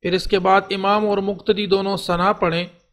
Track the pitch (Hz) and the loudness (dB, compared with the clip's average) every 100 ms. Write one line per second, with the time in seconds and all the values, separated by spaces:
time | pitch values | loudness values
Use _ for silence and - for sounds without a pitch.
0 | 185 180 - 196 185 190 196 196 196 208 | -2 -2 0 0 4 2 2 -4 0 2
1 | 214 202 196 202 - 202 208 190 196 196 | 2 -2 -2 -6 -2 -2 2 0 0 -4
2 | - 175 185 208 180 165 175 _ _ | -2 0 0 0 0 -2 -6 _ _